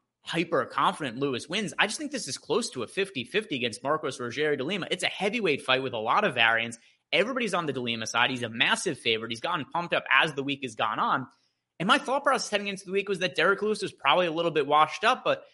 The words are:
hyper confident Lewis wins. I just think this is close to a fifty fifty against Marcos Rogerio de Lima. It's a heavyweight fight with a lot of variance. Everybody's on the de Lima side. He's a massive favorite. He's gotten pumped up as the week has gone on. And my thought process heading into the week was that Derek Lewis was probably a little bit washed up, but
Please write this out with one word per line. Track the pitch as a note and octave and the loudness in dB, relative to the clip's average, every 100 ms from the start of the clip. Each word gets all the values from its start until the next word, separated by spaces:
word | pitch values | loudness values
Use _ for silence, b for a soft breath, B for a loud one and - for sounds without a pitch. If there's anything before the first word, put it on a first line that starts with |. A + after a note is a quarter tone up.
| _ _ - | _ _ -6
hyper | E3 E3+ D3 A#2 | -4 0 0 0
confident | - E3 G3 C#3 A#2 | 0 0 0 -6 -4
Lewis | C#3+ A#2+ - | -2 -4 -4
wins. | F#3+ F#3+ - | -4 -4 0
I | G#3 | 0
just | A3 | 0
think | D4 | -8
this | B3 C#3+ | -8 -8
is | - | -10
close | - F3+ A#3 | -2 -2 -2
to | C3 | -6
a | G#2 | -6
fifty | - G3 C3 | -4 -4 -6
fifty | A2 G#3 G#3+ C3+ | -4 -4 -4 -4
against | A#2+ G#2+ | -4 -4
Marcos | C3+ D#3 C#3+ C3 | -2 -2 -4 -6
Rogerio | A#2+ C3 D3+ C#3 | -8 -2 -2 0
de | C3 | -2
Lima. | G3 C#3 | -4 -4
It's | F#3 | -2
a | - | -2
heavyweight | - G3 A#3 F#3 C3+ | -2 -2 0 0 0
fight | - C3 | 2 0
with | C3+ | 0
a | A#2 | -4
lot | A2 E3 G#3 | 0 2 2
of | A#2+ | 4
variance. | A2+ A2+ A#2 A#2+ b b _ | 4 4 -2 -8 b b _
Everybody's | D3+ G#3+ B3+ A3+ | 0 2 0 -2
on | F3+ D#3+ | -2 -2
the | |
de | C3 | -4
Lima | B2 A#2 A2 | -4 -4 -2
side. | A#2 A#2+ | 2 2
He's | B2+ | 2
a | A#2 | -4
massive | A#2 D3+ A3 F#3+ C3+ | 0 2 2 -2 -2
favorite. | A#2+ A2 A#2+ | 0 0 -2
He's | A#2 | -6
gotten | E3 F3 | -4 -4
pumped | C3 E3+ E3+ | -4 -6 -2
up | D3 - | -2 4
as | C3 D#3+ | 4 4
the | C#3+ | 0
week | C#3 C#3 | -4 -6
has | C3 A2+ | -8 -2
gone | A2+ B2 | -2 0
on. | A3+ C#3+ C3 b b b _ - | 0 0 -4 b b b _ -6
And | F3+ | 2
my | C4+ | 2
thought | - C4+ | 2 0
process | C#4 B3+ - | 2 0 0
heading | G#3 G3+ | -4 -4
into | F#3+ F3+ | -8 -4
the | |
week | G3 G3+ | -4 -2
was | F#3 | -4
that | F3+ - | -2 2
Derek | F3 G3 | 2 2
Lewis | G#3+ G#3 | -2 -2
was | F3+ | -6
probably | - C#3 E3 F3+ | -2 4 4 4
a | |
little | D#3+ E3+ | 2 2
bit | D#3 C#3 | 2 4
washed | D3 D#3 - | 6 6 4
up, | A3 B3+ | 2 2
but | D#3+ C3+ B | 0 0 B